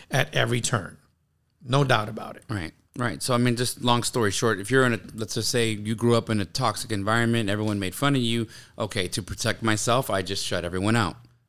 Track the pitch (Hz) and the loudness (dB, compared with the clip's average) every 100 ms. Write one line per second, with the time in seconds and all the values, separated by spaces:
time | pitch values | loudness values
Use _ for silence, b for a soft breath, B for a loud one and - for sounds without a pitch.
0 | B 135 - - 117 120 - 117 85 - | B -2 0 0 0 0 0 -2 -4 -14
1 | _ _ _ _ _ _ 123 135 139 117 | _ _ _ _ _ _ 0 2 4 2
2 | 107 107 - - - 104 78 - _ - | 0 -8 -10 -12 -8 -6 -6 -10 _ -6
3 | 120 - - 120 123 120 123 - 127 120 | -4 -4 0 2 2 2 -2 0 2 2
4 | 113 127 107 - 120 104 104 135 127 113 | 2 0 0 2 0 0 2 4 4 2
5 | - 110 110 - 104 123 113 104 104 110 | -4 -10 -6 -4 -2 0 0 -2 -4 0
6 | 117 117 110 110 95 - 123 107 - 104 | 4 4 2 -2 -2 -2 -2 -2 -4 -4
7 | 98 113 117 117 104 104 107 104 95 - | 0 2 2 2 0 0 0 -2 -2 0
8 | 143 139 120 117 113 B B B 107 110 | 0 2 2 0 -4 B B B -4 -2
9 | 90 - 87 - 117 101 113 107 - 120 | -4 -4 -6 -4 -2 -2 0 0 2 0
10 | 135 98 92 98 - 95 85 92 98 117 | 2 -2 -2 -4 -4 -4 -2 -2 2 2
11 | 95 - - _ | 2 -4 -16 _